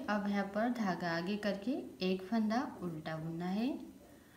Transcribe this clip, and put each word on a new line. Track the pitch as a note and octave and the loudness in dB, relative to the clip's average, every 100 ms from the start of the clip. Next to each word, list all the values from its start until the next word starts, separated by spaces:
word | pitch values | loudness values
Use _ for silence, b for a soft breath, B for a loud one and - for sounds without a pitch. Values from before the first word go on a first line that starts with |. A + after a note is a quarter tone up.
| - | 2
अब | G#3 G3+ | 0 2
यहाँ | G3+ G3 | 2 2
पर | G#3 A#3 | 2 2
धागा | A#3+ G3+ F3 F3+ E3 | 2 0 2 0 0
आगे | F3 G#3 | 0 0
करके | G#3 G3 A#3+ C#4+ - - F#3 | 0 -2 0 -2 -4 -2 2
एक | F#3+ | 2
फंदा | - A#3 G#3+ A3+ D4 - | 2 2 4 2 0 -4
उल्टा | F3+ D#3+ D#3+ D#3+ | -4 -4 -4 -4
बुनना | D#3+ E3 F3+ | -4 -2 -2
है। | G3 B3 - - - B B B | 0 0 -2 -6 -16 B B B